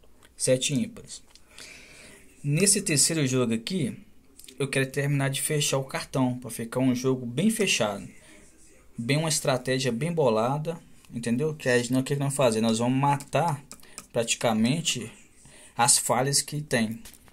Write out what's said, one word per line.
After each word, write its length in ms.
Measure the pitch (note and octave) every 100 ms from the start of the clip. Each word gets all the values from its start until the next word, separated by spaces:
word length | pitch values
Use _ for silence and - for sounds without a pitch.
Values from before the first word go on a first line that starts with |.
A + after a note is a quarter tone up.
| - - - -
sete 380 | - C3 -
ímpares. 500 | C3+ G#2+ - - - - - - - - - - - - - - -
Nesse 380 | C#3+ D3 G3 G#3
terceiro 440 | G3 D3 - D#3+ C3+
jogo 260 | B2+ A#2
aqui, 440 | A2+ - F#3 A#2 - - - - - - -
eu 100 | C#3
quero 220 | C#3 C3
terminar 400 | D3 C#3+ C#3 C#3
de 120 | C#3
fechar 360 | - D3+ D3 C3+
o 60 |
cartão, 540 | C3+ E3 - C#3 B2+ B2
pra 100 | A#2
ficar 300 | A2+ A2+ B2+
um 140 | C3
jogo 320 | A#2+ C3 C3 A#2+
bem 240 | B2 G#3+
fechado. 580 | A3 G3 - G#2+ G2 - - - - - - - - - -
Bem, 200 | A#2 C#3
uma 120 | D#3+
estratégia 600 | D3+ D3 B2+ C3 C3 C3+
bem 200 | A2+ D#3+
bolada, 680 | E3 C3 A2 A#2+ D3 D#3+ E3+ - - -
entendeu? 420 | - A#2 A#2+ D#3 D3+
Que 140 | C3
a 80 | B2
gente, 160 | A#2+
o 100 | C3
que 120 | C3 C#3+
que 40 |
nós 140 | C3+
vamos 20 | C3+
fazer? 260 | B2+ A2
Nós 180 | A2+ A2+
vamos 200 | A#2+ C3
matar 640 | C#3+ C#3+ - C3 E3 C#3 - - - - -
praticamente 1000 | A#2+ A#2 - B2 A2 A#2 E3 D3+ B2+ A2 - - - - - - -
as 220 | A#2+ -
falhas 440 | - A#2+ C3+ C#3
que 200 | - D3
tem, 400 | D3 B2 A2 A2+ - - -